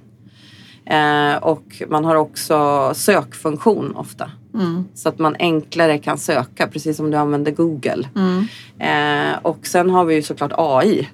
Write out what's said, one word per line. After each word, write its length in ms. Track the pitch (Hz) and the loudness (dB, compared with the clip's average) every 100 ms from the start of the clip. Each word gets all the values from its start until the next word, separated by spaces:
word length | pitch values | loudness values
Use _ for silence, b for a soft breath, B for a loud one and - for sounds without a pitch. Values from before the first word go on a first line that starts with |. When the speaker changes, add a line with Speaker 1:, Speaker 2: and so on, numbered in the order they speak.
| - _ B B B B B B - | -20 _ B B B B B B -2
Speaker 1:
Eh, 500 | 156 147 147 147 147 | 2 2 2 2 2
och 460 | - 156 - - - | 0 -2 -6 -14 -2
man 160 | 151 | 0
har 100 | 160 | 2
också 760 | 160 151 - - 156 143 143 135 | 2 2 -4 0 2 4 2 0
sökfunktion 1000 | 156 - 180 135 - 160 - - - - - | 0 2 2 0 -6 -6 0 2 2 -2 -8
ofta. 340 | - - - - - | -12 -12 -12 -12 -12
Speaker 2:
Mm. 300 | 226 175 170 185 | -4 -2 -2 -6
Speaker 1:
Så 140 | - - | -4 -4
att 100 | - | 0
man 180 | 160 151 | -2 0
enklare 600 | 175 156 151 170 160 175 | 0 0 -2 2 2 2
kan 200 | 147 156 | -2 -4
söka, 480 | - 143 123 - 165 | 0 0 -2 -4 -4
precis 300 | 156 156 147 | -2 -4 -2
som 140 | 151 | 0
du 60 | 151 | 0
använder 360 | 147 147 151 | 0 0 -2
Google. 560 | 147 165 147 117 - - 202 | 0 -2 0 -4 -4 -4 -2
Speaker 2:
Mm. 300 | 185 180 220 B B - | 0 0 -4 B B -6
Speaker 1:
Eh, 580 | 156 151 147 147 147 151 | -2 0 0 0 -2 -2
och 240 | 165 160 - | -4 -6 -2
sen 240 | 180 175 | 0 2
har 140 | 180 | 2
vi 100 | 165 | 4
ju 80 | 156 | 2
såklart 300 | 147 147 139 - | 0 -6 -4 -2
A 260 | 156 131 | 2 4
I 240 | 196 190 143 | 4 2 -2